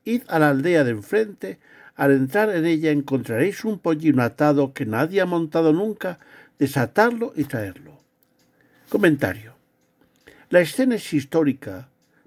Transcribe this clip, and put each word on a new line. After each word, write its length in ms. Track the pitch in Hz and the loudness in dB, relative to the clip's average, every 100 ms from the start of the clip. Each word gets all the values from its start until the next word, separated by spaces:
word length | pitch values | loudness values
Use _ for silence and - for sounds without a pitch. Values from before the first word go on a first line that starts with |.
"Id 180 | - 233 - | -6 -6 -2
a 140 | 165 | 0
la 80 | 151 | 2
aldea 340 | 139 151 175 | 2 2 2
de 80 | 127 | 2
enfrente, 720 | 110 101 208 214 196 190 185 _ - - | -2 -2 -2 -2 -6 -14 -14 _ -20 -20
al 160 | - 143 | 0 2
entrar 400 | 139 135 208 214 | 4 2 0 0
en 160 | 180 165 | 0 0
ella 240 | 160 160 | 0 0
encontraréis 760 | 147 139 135 113 113 170 196 | 0 -2 -4 -2 -2 -2 -2
un 140 | 220 202 | -6 -4
pollino 460 | 175 160 160 127 | -2 0 2 2
atado 500 | 117 - 151 143 135 | 0 2 2 2 0
que 100 | - | -4
nadie 360 | 113 110 160 196 | -6 -2 -2 0
ha 60 | 185 | 0
montado 460 | 175 165 165 160 | -2 -2 2 2
nunca, 460 | 156 214 208 185 170 _ - - _ | 2 0 -6 -8 -10 _ -20 -20 _
desatadlo 720 | 135 139 120 - 226 233 233 - | -2 0 0 2 2 0 -6 -6
y 80 | |
traedlo". 560 | 147 120 104 - - - _ _ _ _ _ _ _ _ - | -6 -6 -8 -12 -20 -20 _ _ _ _ _ _ _ _ -6
Comentario. 680 | 208 190 139 98 92 - - _ _ _ _ _ _ - - _ | 0 2 2 -2 -6 -14 -20 _ _ _ _ _ _ -20 -20 _
La 100 | 180 | 2
escena 360 | 165 - 254 220 | 2 2 0 0
es 160 | - | -2
histórica, 760 | 151 135 160 147 127 - 92 127 _ _ _ | -4 0 2 2 0 -8 -14 -16 _ _ _